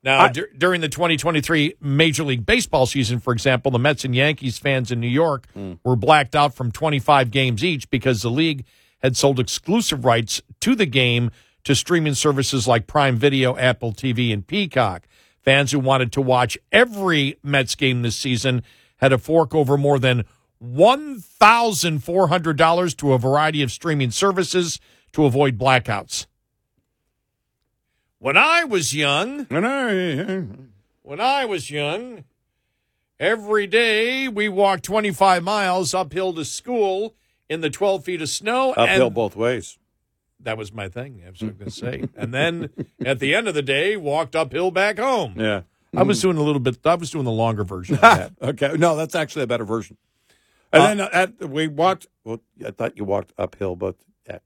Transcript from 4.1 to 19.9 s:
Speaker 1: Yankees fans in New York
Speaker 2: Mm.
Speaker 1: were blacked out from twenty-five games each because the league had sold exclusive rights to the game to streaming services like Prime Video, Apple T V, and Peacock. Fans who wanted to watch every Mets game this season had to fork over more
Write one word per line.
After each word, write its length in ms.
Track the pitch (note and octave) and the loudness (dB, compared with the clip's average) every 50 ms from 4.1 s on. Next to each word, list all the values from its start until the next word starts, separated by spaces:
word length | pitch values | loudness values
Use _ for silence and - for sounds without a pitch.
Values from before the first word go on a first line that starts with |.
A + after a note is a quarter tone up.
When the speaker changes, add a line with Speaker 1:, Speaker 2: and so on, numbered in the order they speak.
| B2 | 0
Speaker 1:
Yankees 420 | B2+ C#3 D3+ D3+ - C3+ B2+ G#2+ - | 2 2 0 0 -2 -6 -8 -8 -4
fans 320 | - C#3+ C3+ C3 B2 G#2 | -2 -2 0 0 -2 -2
in 80 | B2 A#2+ | -4 -4
New 60 | A#2 A#2+ | -2 0
York 380 | B2 D3 E3 D#3+ C#3+ B2 - _ _ | 0 2 2 0 0 -4 -8 _ _
Speaker 2:
Mm. 220 | G2+ G2 F#2+ F2 - _ | -12 -12 -12 -12 -6 _
Speaker 1:
were 100 | B2 B2+ | 0 0
blacked 380 | A2+ G2 C#3 D#3 D3+ C#3 A#2 - | 2 4 6 6 6 4 2 2
out 200 | D3+ D3 D3 - | 2 2 0 0
from 180 | - B2+ A#2 | -4 -6 -6
twenty-five 580 | - - D#3 D#3 D3 C3+ - - D3 C#3 C3 A#2 | -4 -2 -2 0 0 0 2 4 4 4 4 2
games 320 | G#2+ C3+ C3 B2+ A#2 G2+ D3+ | 0 0 0 0 0 0 0
each 240 | F#3 E3 B2+ - _ | -2 -2 -4 -4 _
because 320 | - B2 - C3 B2 G#2 | -4 0 2 0 0 0
the 80 | A2 A#2+ | -2 -2
league 340 | A#2 D3 E3 E3 D3+ C3+ A#2+ _ _ _ _ _ _ _ | 0 0 0 0 -2 -4 -10 _ _ _ _ _ _ _
had 160 | - B2+ B2 | -2 -2 0
sold 220 | - - C#3 C#3 B2 | 2 2 2 2 2
exclusive 640 | B2 - - - _ - G3 A#3 G#3+ - D#3 C3+ A#2+ | -2 -4 -6 -8 _ 0 0 0 0 -2 -4 0 2
rights 380 | B2+ A#2 A#2 A#2 - - - _ _ - _ | 2 2 2 0 -4 -8 -10 _ _ -12 _
to 140 | - - C4 | 0 0 2
the 120 | A3 G3 | 2 0
game 440 | D3 A2 C3+ B2+ B2 A#2+ A#2+ A#2+ A2+ - _ _ _ _ _ _ | 0 2 2 2 2 2 0 0 -2 -4 _ _ _ _ _ _
to 100 | - C3+ | 0 0
streaming 380 | - - - F3 E3+ D#3 D3+ C3+ | 0 2 0 0 0 2 0 -2
services 520 | - - D3+ C#3 C3+ B2+ - - C3 G#2 | 0 0 0 0 0 -2 -2 -2 -2 2
like 200 | B2 A#2+ A#2 - - | 2 0 0 0 0
Prime 280 | - D3+ C#3+ C3+ B2 | 0 2 2 2 2
Video, 400 | A2+ C#3+ C#3+ C#3 C3+ B2+ B2 B2 | 2 2 2 2 2 0 0 0
Apple 360 | - B2+ B2+ A#2+ - A#2+ A#2 | 2 0 0 0 0 -4 -8
T 180 | G2+ - - C3 | -6 -4 -4 -4
V, 200 | A#2 A#2+ B2 A#2 | -2 0 0 -2
and 120 | G#2+ G2+ F#2+ | -2 -4 -4
Peacock. 600 | _ D#3+ G#3 G3+ D#3 - C3 A#2 G2+ F2+ E2+ _ _ _ _ _ _ _ _ | _ -4 -4 -4 -2 0 0 0 0 -2 -8 _ _ _ _ _ _ _ _
Fans 300 | _ C3+ C3+ C#3 C#3+ B2 | _ 2 4 4 2 2
who 60 | C#3 C#3+ | 0 0
wanted 320 | C3 C3 C3+ C3 B2+ A#2 | 2 2 2 2 0 -2
to 80 | - C#3+ | -2 -2
watch 380 | C3+ B2+ B2+ B2 B2+ A#2 - - _ _ | 0 2 2 2 2 0 -4 -10 _ _
every 640 | - G#3+ B3+ A#3+ G#3+ G3+ G3 F#3 E3 D3 C#3 C3+ - _ | 4 4 4 4 0 -4 -2 0 2 2 0 -2 -4 _
Mets 320 | - C#3+ C#3 C#3 C3 - - | -6 -2 0 0 0 -2 -4
game 260 | - C#3+ C3 B2+ B2 | -2 -2 0 0 0
this 140 | A#2+ A#2 G#2 | -2 -4 -4
season 460 | - - C3 B2+ A2 G2 C3 B2 A#2+ - _ _ _ _ _ _ | -4 -4 -4 -4 -2 0 -2 -2 -2 -4 _ _ _ _ _ _
had 120 | _ C#3 C3+ | _ 2 2
to 100 | C3 A#2+ | 2 2
fork 360 | - - D#3+ E3 D#3+ B2+ - | 0 2 2 2 2 2 0
over 220 | D#3 C#3+ B2 C#3+ | 0 2 2 2
more 220 | C#3 C#3+ C#3+ | 2 2 2